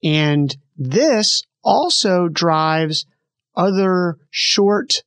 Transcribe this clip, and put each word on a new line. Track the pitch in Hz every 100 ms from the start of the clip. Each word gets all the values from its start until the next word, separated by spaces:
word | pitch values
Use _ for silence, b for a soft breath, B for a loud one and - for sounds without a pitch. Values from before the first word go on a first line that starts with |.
And | 165 151 151 147 143 - _ -
this | 131 160 311 233 214 - - _
also | - - 359 - 208 180 175
drives | 156 170 156 156 160 160 156 - _ _ _ _ -
other | 185 196 190 185 175 165 _
short | - - - 196 208 240 -